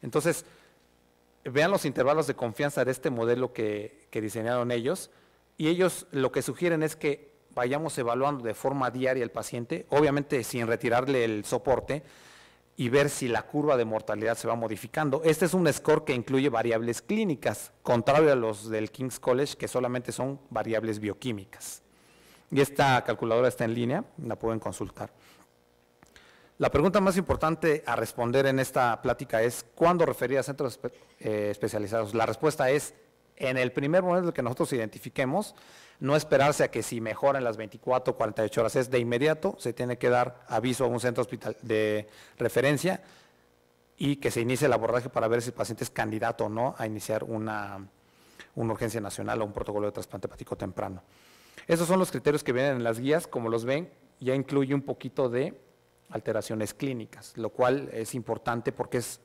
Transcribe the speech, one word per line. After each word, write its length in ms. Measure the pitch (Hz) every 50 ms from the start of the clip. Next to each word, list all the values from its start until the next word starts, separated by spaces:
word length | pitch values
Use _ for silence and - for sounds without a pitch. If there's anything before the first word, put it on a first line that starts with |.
Entonces, 440 | - 135 - 151 139 170 156 - - - - - _ _ _ _ _ _ _ _ _ _ _ _ _ _ _ _ _
vean 260 | 143 120 143 151 175
los 140 | 202 185 -
intervalos 440 | 156 123 - 127 135 147 160 156 131
de 80 | 135
confianza 500 | - - 117 107 - 147 143 - 147 127
de 60 | 123
este 180 | 131 - - 156
modelo 420 | 131 117 113 117 120 123 127 123
que, 560 | - - 113 107 104 104 104 110 - _ _ _
que 120 | - 117
diseñaron 500 | 107 107 98 113 110 117 123 123 120 120
ellos, 400 | 123 120 113 135 180 185 - - _ _ _ _ _ _ _ _ _ _
y 100 | 156 156
ellos 400 | 175 175 185 175 - - - _
lo 200 | - 139 131 123
que 100 | - 143
sugieren 400 | 127 - 127 - 170 175 170 160
es 140 | 156 156 151
que 400 | - - 151 139 - - - _ _ _ _ -
vayamos 440 | - 123 123 135 147 160 156 - -
evaluando 460 | 127 117 120 123 135 143 147 135 117
de 100 | 113 104
forma 380 | - - 135 139 139 131 123
diaria 320 | 117 127 131 127 131 131 120
al 80 | 117
paciente, 540 | - 117 107 - - 120 120 - 165 170 - -
obviamente 540 | - 143 151 147 135 143 139 - 147 131 110
sin 240 | - - 123 117 113
retirarle 560 | 120 110 - 123 113 123 127 131 139 131 117
el 220 | 113 110 107 104
soporte, 580 | - - 120 - 143 127 113 - - 131 151 - - - - - - - - - - _ _ _ _ _
y 140 | - 131 117
ver 200 | 120 143 143 143
si 200 | 143 - 139 123
la 140 | 113 110 107
curva 340 | - - 147 147 151 143 123
de 80 | 117
mortalidad 500 | 113 110 110 - - 107 104 110 113 117
se 140 | - - 113
va 60 | 113
modificando. 680 | 117 117 110 110 98 - 113 - 160 156 143 131 151 165
Este 220 | 165 156 - 190
es 80 | 165 -
un 180 | 185 - 143
score 320 | 131 - - - 151 156 156
que 100 | - 139
incluye 360 | 120 113 - 135 135 135 143
variables 520 | 117 113 113 120 113 113 117 117 117 -
clínicas, 720 | - - 196 220 226 202 151 - - 123 107 - - - _ _
contrario 520 | _ - 127 117 113 - 139 147 160 151 143
a 20 |
los 340 | 127 117 110 107 104 107 113
del 220 | 110 110 107 107
King's 300 | - - 127 127 - -
College, 340 | - - 123 127 147 139 -
que 140 | - - 107
solamente 420 | - 127 127 123 123 123 123 -
son 300 | 117 - 127 135 139 139 - -
variables 500 | - 110 107 113 110 107 110 113 107 104
bioquímicas. 840 | 107 104 95 - - 127 113 101 98 - - - - - - - _ _ _ _ _ _ _ _ _ - - - _ _
Y 80 | - 135
esta 420 | 139 - - - 147 139 131 123 -
calculadora 420 | - 113 - - 113 113 117 127 123
está 160 | 113 - -
en 100 | 110 113
línea, 300 | 120 120 117 135 185 254 - _ -
la 200 | 147 117 107 -
pueden 220 | - 113 113 110
consultar. 540 | - - 95 - 110 92 - - 107 - _ _ _ - - _ - _ _ _ _ _ _ _ _ _ _ _ - _ _ - - - - _ _ _ _ _
La 120 | - 131
pregunta 300 | - 143 147 190 175 208
más 160 | 190 196 180
importante 720 | 190 180 - 139 120 - 156 160 160 - 165 147 156 -
a 100 | - 120
responder 520 | 110 113 110 - - 120 120 120 135 139 135
en 120 | 131 135
esta 420 | 131 - - 147 127 120 113 -
plática 400 | - 127 120 - 143 - - 113
es, 240 | 113 120 120 - - - _
¿cuándo 300 | - 156 165 180 175 165
referir 340 | 139 120 - 131 120 135 135
a 40 | 120
centros 340 | - 139 135 151 127 - -
espe-, 140 | - 123 - - - _ _ _
eh, 260 | - 117 107 104 104 104
especializados? 640 | 101 - - 110 92 107 104 98 107 113 113 104 104
La 120 | 113 113
respuesta 440 | 113 110 - - 156 147 - 139 127
es, 240 | 139 147 - - - - _ _ _ _ _ _ _ -
en 200 | - 131 131 131
el 140 | 127 123
primer 320 | 123 - 139 143 160 185 185
momento 300 | 185 175 180 180 170 160
que 80 | -
nosotros 320 | 123 117 127 - 170 - 147
identifiquemos, 840 | 123 113 107 - - - 123 - - 139 127 143 190 214 - - - - - - - - - - _
no 200 | 123 135 143 151
esperarse 480 | 151 156 - 135 135 147 143 - 147
a 60 | 120
que 120 | - 120 110
si 160 | - 117 117
mejora 380 | 113 110 107 - - 139 139 139
en 80 | 127
las 100 | 117 110
veinticuatro 580 | 104 110 101 - 113 - - 127 127 - - 120
o 40 | -
cuarenta 260 | 117 107 107 - 110
y 40 | 104
ocho 120 | - -
horas, 160 | 113 110 -
es 140 | 139 127 123
de 100 | 127 123
inmediato, 560 | 120 117 120 120 139 151 156 156 - 196 202 -
se 120 | - 123
tiene 260 | 113 - 127 123 123 -
que 120 | - 123
dar 340 | 123 123 123 123 120 - - -
aviso 340 | 123 113 110 127 123 - 135
a 40 | 120
un 120 | 120 120
centro 220 | 107 123 117 127
hospital 340 | 123 - - 107 - 110 107 -
de 480 | - 120 113 110 110 107 107 104 104 - - - - - - _
referencia 640 | 123 113 - 123 120 139 147 131 - 180 190 - - - - - - _ _ _ _ _ _ _ _ _ _ _ _ _ _ _
y 200 | - 139 143 139
que 120 | - 120
se 120 | - 123
inicie 260 | 117 120 127 120 147 139
el 60 | 120
abordaje 360 | 110 110 113 113 123 120 131
para 200 | - - 113 113
ver 120 | 117 120
si 80 | 117 123
el 40 | 120
paciente 320 | - 113 - 117 - 127
es 40 | -
candidato 560 | _ - 113 107 107 110 113 113 117 - 113
o 40 | 107
no 260 | 107 113 120 135 180 -
a 80 | 117
iniciar 380 | 110 107 107 - - 110 107 -
una, 640 | - 117 107 107 110 107 107 101 98 101 98 98 101 _ _ _ _ _ _ _ _ _ _ - _ _
una 180 | - 120 113 110
urgencia 260 | 101 120 113 104 117
nacional 420 | 104 98 - - 104 107 113 113
o 40 | 110
un 80 | 101 101
protocolo 320 | - - - 104 104 104
de 80 | 104 101
trasplante 340 | - 95 - - 98 - -
hepático 300 | - - - - 107 -
temprano. 440 | 101 98 92 - 104 98 95 90 - _ _ _ _ - - - - - - - -
Esos 220 | - 170 165 175 156
son 120 | 185 190
los 120 | 185 -
criterios 320 | - 135 - 147 147 147 -
que 80 | -
vienen 240 | 123 123 135 143 135
en 80 | 123 117
las 160 | 117 113 113
guías, 260 | 123 139 147 165 -
como 220 | - - 135 117 113
los 160 | 113 117 113
ven, 260 | 123 135 147 175 175 - _ _ _ _ _
ya 160 | 127 123 131
incluye 380 | 139 131 - 143 143 139 131 143
un 80 | 143
poquito 480 | 135 - 127 - - 131 - - 139 127
de 320 | 117 123 139 185 - - - _ _ _ _ _ _ _ _ _
alteraciones 640 | - 113 - - 110 110 104 - 117 107 107 107 -
clínicas, 640 | - 143 139 131 120 107 - - - - - - -
lo 140 | 113 107
cual 380 | - - 127 123 131 143 139 127 -
es 220 | 113 113 - -
importante 580 | 131 110 - 113 104 - - 117 120 110 - 117
porque 240 | - 123 - - 123
es 240 | 113 - - - _